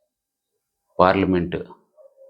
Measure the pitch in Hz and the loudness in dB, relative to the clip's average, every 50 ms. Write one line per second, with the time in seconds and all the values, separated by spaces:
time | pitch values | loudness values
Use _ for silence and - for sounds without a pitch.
0 | _ _ _ _ _ _ _ _ _ _ _ _ _ _ _ _ _ _ _ - | _ _ _ _ _ _ _ _ _ _ _ _ _ _ _ _ _ _ _ 0
1 | 87 92 95 98 95 90 92 90 85 - - 82 - - - - _ _ _ - | 2 2 2 2 0 0 0 -2 -2 -4 -6 -8 -10 -12 -18 -20 _ _ _ -20
2 | - - _ _ - - | -20 -20 _ _ -20 -20